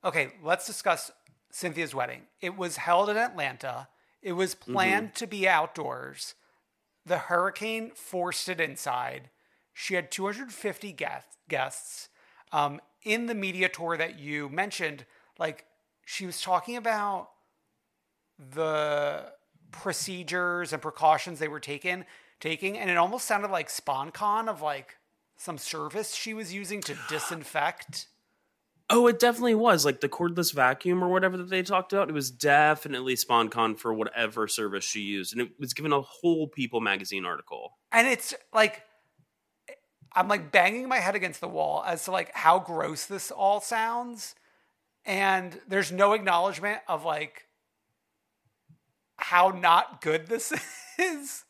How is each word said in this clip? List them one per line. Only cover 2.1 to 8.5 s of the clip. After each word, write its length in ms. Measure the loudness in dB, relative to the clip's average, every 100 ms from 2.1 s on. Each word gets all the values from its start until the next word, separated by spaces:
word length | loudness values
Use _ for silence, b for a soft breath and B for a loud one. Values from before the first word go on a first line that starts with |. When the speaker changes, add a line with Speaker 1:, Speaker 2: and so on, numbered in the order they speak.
| -6 -18 _
Speaker 1:
It 160 | -10 -6
was 220 | -6 -4
held 320 | 2 4 4
in 80 | 0
Atlanta. 720 | -2 -2 -6 -6 -10 -10 -12 _ _ _
It 120 | -8
was 200 | -2 -2
planned 540 | -2 -4 2 4 2 -2
Speaker 2:
Mm-hmm. 80 | -8
Speaker 1:
to 120 | -8
be 200 | 0 4
outdoors. 880 | 4 2 -4 -8 -8 -10 -12 -14 -14 _ _ _ _ _ _
The 140 | -2 -2
hurricane 760 | 2 2 2 -2 -6 -6 -8 -14
forced 520 | -10 -4 -4 -4
it 140 | -6